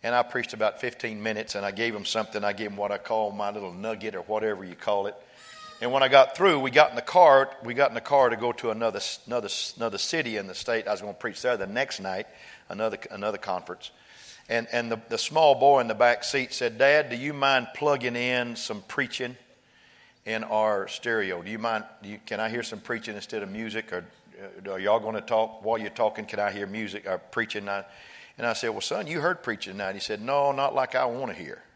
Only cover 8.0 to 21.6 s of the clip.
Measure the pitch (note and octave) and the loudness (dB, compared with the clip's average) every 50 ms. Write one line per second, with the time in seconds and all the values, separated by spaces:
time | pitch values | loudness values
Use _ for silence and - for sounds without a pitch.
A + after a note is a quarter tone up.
8 | - - C#3+ C#3 C3 B2 A2+ G#2 A2+ B2 A#2 - - A2+ G#2+ A2 A#2 A2+ G2 G2+ | -2 2 6 6 6 6 4 2 0 -2 -2 -2 -2 -2 -2 0 0 0 0 -2
9 | - - - - - - A#2+ B2 G#2+ G2 - - - - - - A#2 A2+ G2+ G2 | -6 -6 -8 -10 -8 -4 -4 -4 -2 -4 -6 -6 -6 -8 -6 -4 -4 -4 -2 -4
10 | - - - E3 D3 A#2+ A2 G#2 G2 F#2+ F#2 - - - A#2 A2+ - - G#2 F#2 | -4 -2 -2 -2 -2 -2 -4 -4 -6 -6 -10 -10 -4 -2 -2 -2 0 -2 -4 -4
11 | G2 G#2 G2 - - A#2 G2 - - B2+ B2 G#2 F#2+ F#2+ G2+ A#2+ C#3 C3+ - - | -4 -10 -10 -8 -8 -8 -8 -2 0 0 0 0 -2 -4 -2 -2 -2 -2 -4 -8
12 | F#2+ F#2+ F#2 F#2 - - - - - - - - - _ - G2 A2 A2+ G2+ F#2+ | -6 -6 -6 -6 -8 -10 -14 -20 -20 -20 -20 -20 -14 _ -6 -4 -2 -4 -4 -4
13 | - - G#2 G2+ G2+ G#2+ G#2 G2 - G2 F#2 F2+ - - F2+ - - - _ _ | -10 -14 -12 -6 -4 -4 -4 -4 -4 -4 -4 -6 -6 -10 -14 -14 -14 -20 _ _
14 | - - - - - - - - - - A#2 A#2 A#2 - - A#2+ A#2 A#2 A#2 A2+ | -20 -20 -20 -20 -20 -20 -20 -20 -8 -2 -2 -2 -2 0 -2 -2 0 -2 -4 -6
15 | - - A#2 A2 - - D3+ D#3 D#3+ D3 C3+ C3 C3+ C#3 C#3+ C3+ A#2+ A#2 A2 G#2 | -4 -6 -6 -4 -4 -2 2 4 6 6 6 8 8 6 6 6 4 2 2 6
16 | A#2+ A#2+ A#2+ - - - - C#3 B2+ B2 - - B2+ A#2 A2 A2 C3 C#3 D3 D3+ | 6 6 6 4 0 -2 -2 -2 -2 -2 -4 -2 -2 -2 2 4 6 6 6 6
17 | D3 A#2+ A#2+ A#2+ C3 D3 D3+ C#3+ C#3 C3+ C3+ C3 A#2+ - - - D3 D3 C#3+ C3 | 4 2 -4 -6 -6 -6 -2 0 2 4 4 4 2 -2 -8 -2 2 2 2 2
18 | B2 B2 A#2+ A#2+ B2 B2 B2+ B2 B2 A#2+ A#2 A2+ - - A2 G#2 - - - - | 0 -4 -2 -2 -2 0 0 0 -2 -2 -6 -8 -8 -8 -8 -10 -10 -8 -4 -4
19 | C3+ A#2+ - - B2+ A#2+ B2 - - _ _ _ _ _ _ _ _ _ - - | -4 -4 -4 -6 -6 -8 -8 -12 -20 _ _ _ _ _ _ _ _ _ -20 -20
20 | - - _ _ _ G#2+ A2 A2 A2 A2 G#2+ G#2+ G#2+ A2 G#2+ G2 G2 F#2 - - | -20 -20 _ _ _ -6 -4 -4 -4 0 0 2 2 2 2 0 -2 -4 -8 -8
21 | - A#2+ A2+ A2 G2+ F#2+ F2+ F2 F2 F#2+ A2 A2 | -2 0 0 0 0 0 -4 -6 -6 -8 -8 -4